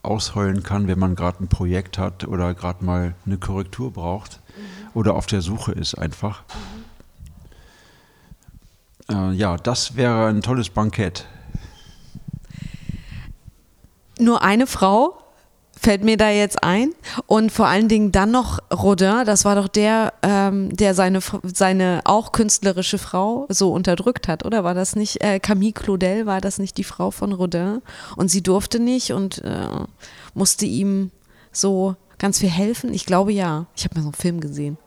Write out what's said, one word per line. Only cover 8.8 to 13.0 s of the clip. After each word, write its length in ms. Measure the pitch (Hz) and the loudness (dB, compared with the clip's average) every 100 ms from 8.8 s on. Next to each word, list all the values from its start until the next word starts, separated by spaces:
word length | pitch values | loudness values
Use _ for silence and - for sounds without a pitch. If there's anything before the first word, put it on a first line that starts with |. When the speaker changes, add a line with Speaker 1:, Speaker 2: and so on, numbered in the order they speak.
| _ _ - | _ _ -6
Speaker 2:
Mhm. 60 | |
Speaker 1:
Äh, 180 | 104 95 | -2 -2
ja, 240 | 92 101 87 | 0 0 0
das 380 | - 120 - 123 | -2 -2 -4 0
wäre 320 | 123 117 113 | 0 2 2
ein 120 | 107 | 2
tolles 300 | 104 127 110 | 0 -2 -2
Bankett. 560 | - 107 - 95 - - - - - - - - - - - - - - - - - - - | -2 -2 0 -2 -4 -14 -20 -12 -12 -12 -20 -20 -20 -20 -18 -14 -14 -14 -16 -16 -16 -12 -12